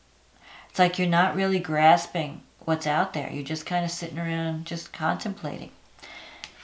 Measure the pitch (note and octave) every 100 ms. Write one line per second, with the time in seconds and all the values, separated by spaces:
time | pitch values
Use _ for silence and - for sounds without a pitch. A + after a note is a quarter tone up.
0 | _ _ _ _ - - - - F3+ F3
1 | F3+ E3+ F#3 F#3+ F#3+ F#3+ D#3 D3+ D#3 E3+
2 | - E3+ D3 D3+ - - - D#3+ D#3 D3+
3 | G3 D3+ - C#3+ C3+ D#3+ - F3 E3+ -
4 | E3 E3 E3 E3 E3 D#3+ E3 E3 - -
5 | D#3+ F3 G3+ F#3+ - - - - - -
6 | - - - - - -